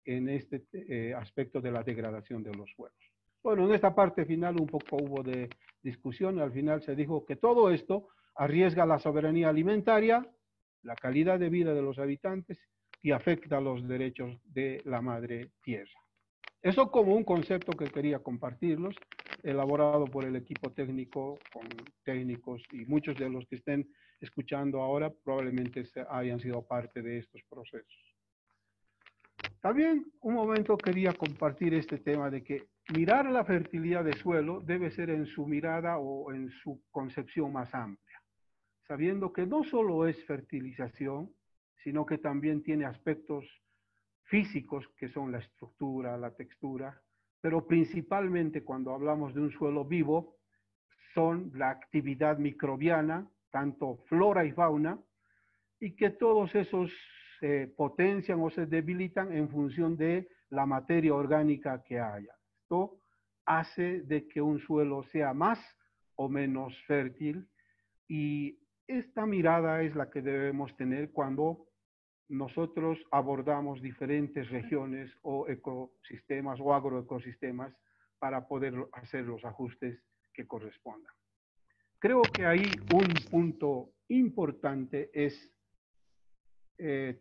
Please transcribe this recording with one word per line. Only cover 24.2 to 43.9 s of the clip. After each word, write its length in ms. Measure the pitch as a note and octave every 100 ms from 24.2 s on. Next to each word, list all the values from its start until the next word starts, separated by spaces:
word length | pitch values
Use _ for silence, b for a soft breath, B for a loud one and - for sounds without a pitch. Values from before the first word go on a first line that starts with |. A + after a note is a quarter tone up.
escuchando 600 | - - B2 C#3 C#3 C3+
ahora 300 | C3 C#3+ D#3
probablemente 760 | D#3 - C3+ C3 B2+ B2 B2+
se, 220 | A#2+ B2+ B2+
hayan 300 | B2+ B2+ A#2+
sido 260 | B2 A#2+
parte 380 | - B2 A#2 B2
de 160 | A#2 A#2+
estos 240 | - G#2+ -
procesos. 640 | C3 A2 A2+ - _ _ _ _ _ _ _ _ _ _ _ - _ _ - - -
También 460 | F#3 B3+ D#4+ D4+ - -
un 140 | A#3
momento 420 | A#3 A3 A3 G#3 G#3
quería 360 | - F3+ F#3
compartir 600 | - D#3 C#3 D3+ C#3 E3+
este 240 | D#3+ D#3+ B2
tema 320 | - D3 C#3
de 140 | C3+
que 240 | B2+ C#3 - _ -
mirar 340 | D#3+ E3 B3 C4+
la 160 | B3+
fertilidad 600 | G3+ F3+ F3 E3 E3 F3
de 80 | D#3+
suelo 480 | C#3+ F3 E3+ D3+ F#3
debe 320 | D#3+ F3+ E3+
ser 180 | - E3+
en 160 | D#3 D3+
su 220 | - D3
mirada 500 | D3 D#3+ E3 E3+ E3+
o 340 | C3+ C3+ C#3+
en 180 | C3+ C3
su 300 | B2+ - C3 _
concepción 600 | C#3+ C3+ C3+ C3 E3+ D3
más 220 | C#3 A#2+
amplia, 480 | B2+ A2 G2 _ - _ _ _ _ _ _ -
sabiendo 460 | C#3+ E3 G3 F#3+
que 120 | F3+
no 200 | F3+ D4+
solo 420 | D4+ A#3+ G#3+ D#3+ E3
es 180 | D#3+
fertilización, 1120 | - C#3+ - C#3 C3 B2+ B2 - C#3 C#3 F3 _ _ _ _ _
sino 240 | C#3+ D3 -
que 120 | D#3
también 440 | D3+ C#3+ D3+ D3+
tiene 220 | D3 D3+
aspectos 600 | C#3 - - D#3 - D3 A#2+ _ _ _ _